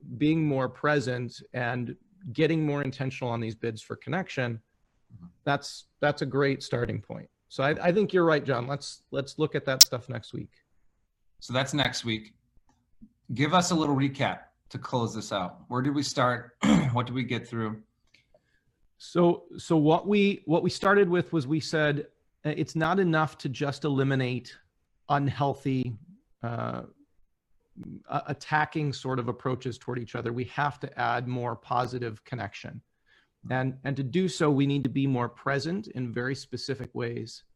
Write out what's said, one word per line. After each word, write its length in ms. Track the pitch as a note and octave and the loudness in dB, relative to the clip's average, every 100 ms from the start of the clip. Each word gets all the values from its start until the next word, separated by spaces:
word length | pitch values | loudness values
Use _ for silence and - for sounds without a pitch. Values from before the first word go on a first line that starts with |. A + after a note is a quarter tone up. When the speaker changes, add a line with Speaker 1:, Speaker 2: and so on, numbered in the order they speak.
| D3 A#2+ | -14 -2
Speaker 1:
being 300 | D3 D#3+ D#3 | 0 2 2
more 220 | C3+ B2+ | 0 -2
present 720 | B2+ D3 D3 B2+ B2 A#2+ - - | -2 0 2 0 -4 -6 -10 -10
and 400 | B2+ B2 A#2+ A#2+ - _ _ - | -4 -2 -2 -6 -10 _ _ -12
getting 320 | A2+ D#3+ D#3+ | 0 2 4
more 180 | D3+ C#3+ | 2 0
intentional 480 | C#3 C3 C3+ - B2+ | -2 -2 -6 -4 -4
on 80 | A#2 | -2
these 140 | A2+ | -4
bids 280 | A2 A#2 A2 | -4 -6 -6
for 140 | - A#2 | -10 -12
connection, 640 | - D#3+ F#3 - B2 A2+ _ _ _ _ _ | -6 -6 -4 -4 -4 -4 _ _ _ _ _
Speaker 2:
Mm-hmm. 120 | - F2 _ | -20 -20 _
Speaker 1:
that's, 420 | - C#3+ - - - _ | -2 0 -2 -16 -20 _
that's 220 | D3 C#3+ | 0 0
a 40 | C#3+ | 0
great 360 | C3+ C#3+ C3+ | 2 2 0
starting 380 | - A#2+ A#2+ G#2+ | -2 -2 0 -4
point. 260 | - - - _ _ | -6 -14 -14 _ _
So 160 | - | 0
I, 60 | C3+ D#3 | 0 2
I 100 | F3 | 2
think 200 | F3+ G3+ | 4 4
you're 120 | F#3 E3+ | 4 4
right, 180 | D3+ | 4
John. 220 | C3 B2 A#2+ | 2 -2 -2
Let's, 360 | C#3+ - - _ | -6 -8 -16 _
let's 280 | C3+ C3+ - | -6 -6 -2
look 160 | D3+ | -2
at 100 | D3+ | 0
that 180 | C#3 C3 | -2 6
stuff 260 | - B2 - | 6 6 -6
next 240 | A#2 - | -10 -8
week. 180 | - - _ _ _ _ _ _ _ _ _ | -12 -12 _ _ _ _ _ _ _ _ _
Speaker 2:
So 120 | - | -2
that's 220 | A#2+ C3+ | 0 0
next 300 | D3+ B2+ - | 2 0 0
week. 300 | A#2 A2 - _ _ _ _ _ _ _ - _ _ | -2 -4 -4 _ _ _ _ _ _ _ -20 _ _
Give 180 | A#2 D3 | 0 4
us 160 | F3+ F3+ | 4 4
a 40 | |
little 220 | E3+ D3+ C#3 | 2 2 2
recap 440 | C#3 C#3 A#2 F2+ - _ _ | 2 2 -2 -2 -12 _ _
to 100 | - | -12
close 360 | - C3 A2+ | -4 -2 -2
this 180 | A2 G2+ | -4 -4
out. 300 | G#2 F2+ - - | -4 -4 -8 -6
Where 140 | B2 | -2
did 120 | C3+ | 0
we 80 | D3 | 0
start? 540 | C#3 - B2 A#2+ - _ | -2 2 2 2 -6 _
<clears throat> 300 | - G3+ D3 | 4 4 4
What 140 | A#2+ A2+ | 0 -2
did 80 | |
we 100 | B2 | -2
get 220 | A#2+ A#2+ - | -2 -4 -4
through? 340 | A#2 A2 G#2+ - _ _ _ _ _ _ _ _ _ _ _ | -4 -4 -6 -14 _ _ _ _ _ _ _ _ _ _ _
Speaker 1:
So, 460 | - E3+ F3 F3 - - | -4 4 4 4 -2 -16
so 200 | - E3 | 2 4
what 300 | D3+ E3 F3+ | 6 4 4
we, 360 | G#3 G3+ G3+ | 4 4 2
what 180 | - D#3+ | 2 2
we 80 | F3+ | 2
started 380 | - - G3+ G3 | 0 4 6 6
with 240 | F3 E3+ | 4 2
was 140 | E3 B2+ | 0 0
we 140 | D#3 | -2
said, 460 | - D#3+ D3+ C#3+ - _ _ _ | 0 2 2 2 -4 _ _ _
uh, 60 | D3+ D3+ | -6 -2
it's 200 | - D#3+ | -2 0
not 240 | D#3+ F#3+ | 0 2
enough 380 | F#3 D#3+ D3+ - | 4 4 0 -2
to 100 | D3+ | -8
just 360 | B2+ C#3+ C3 | -4 -4 -2
eliminate 680 | D3+ C#3 C3+ C3+ B2+ B2 - - _ _ _ _ - | 0 2 2 2 0 -2 -8 -20 _ _ _ _ -2
unhealthy, 880 | C#3+ C#3 C3 C#3+ B2+ C#3+ C3 B2+ G#2+ - G3 _ _ | 0 2 0 0 0 0 0 -2 -6 -14 -20 _ _
uh, 400 | A#2 A#2 A#1 B1 - _ C#4+ _ _ _ _ _ _ - - - - | -8 -4 -4 -6 -10 _ _ _ _ _ _ _ _ -18 -16 -16 -8
a-, 140 | C#3 - | -8 -6
attacking 640 | C#3+ - D3+ D3+ D#3+ D3 | -10 -2 0 0 -2 -4
sort 260 | C3 C3 C3 | -4 -4 -4
of 100 | A#2 | -4
approaches 500 | A#2+ C3+ B2+ B2+ A2+ | -4 -4 -4 -6 -8
toward 200 | - B2+ | -6 -8
each 160 | A#2 | -6
other. 180 | B2 A#2 | -6 -4
We 120 | A#2+ | -4
have 340 | B2 - C#3+ - | -6 -2 -2 -2
to 200 | - - | -12 -4
add 260 | A#2+ A#2+ B2+ | 0 0 -2
more 300 | B2+ A#2+ A2+ | -4 -4 -6
positive 680 | - B2 B2 B2 A#2+ A2 | -2 -2 -2 -4 -8 -10
connection. 560 | - B2 G2+ - - A#2 _ _ _ _ _ _ - | -10 -8 -8 -10 -14 -14 _ _ _ _ _ _ -4
And, 280 | B2+ C3 C3 | -2 -2 -4
and 120 | - C3+ | -6 -4
to 60 | |
do 260 | C3+ D#3 F#3 | -2 0 0
so, 220 | - D#3 | 2 2
we 160 | C3+ C#3 | 4 4
need 180 | C#3+ | 2
to 60 | C3 | 0
be 160 | B2 C#3 | 0 2
more 220 | B2+ A#2+ | 2 0
present 560 | - - C#3 D#3 F#3 G#3+ | -4 -2 -2 -2 -6 -6
in 240 | - B2 | -8 -6
very 220 | A2+ B2 | -4 -4
specific 560 | C3+ - A#2 - C3+ B2 | -6 -8 -10 -6 -6 -6
ways. 480 | - A#2 A#2+ A2+ - _ | -6 -6 -6 -8 -14 _